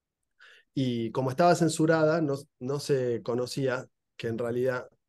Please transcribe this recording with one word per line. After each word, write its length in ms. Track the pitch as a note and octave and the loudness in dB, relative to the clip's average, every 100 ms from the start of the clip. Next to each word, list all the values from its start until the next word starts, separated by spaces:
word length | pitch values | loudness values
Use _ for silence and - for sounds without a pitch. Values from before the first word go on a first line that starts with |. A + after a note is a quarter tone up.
| _ _ _ _ - - _ | _ _ _ _ -20 -20 _
y 380 | C#3+ B2+ A#2+ A2+ | -4 -2 -2 -4
como 180 | C3+ C3 | -2 -2
estaba 260 | C3 F3 | 4 4
censurada, 680 | E3 D#3+ - D#3 D#3+ D#3 E3+ | 6 2 2 2 4 4 2
no, 140 | D3+ C#3 - - | 0 -2 -8 -10
no 220 | B2+ C#3+ | -6 -4
se 400 | - C3+ B2 A2+ | 0 0 0 -2
conocía 640 | F#2+ A#2+ B2 - C3+ B2 - _ _ - | -2 -4 -4 -2 -2 -2 -6 _ _ -8
que 120 | A#2 | -6
en 100 | A2 | -4
realidad 500 | A#2+ B2 C3 B2+ - _ | -4 -2 -2 -2 -6 _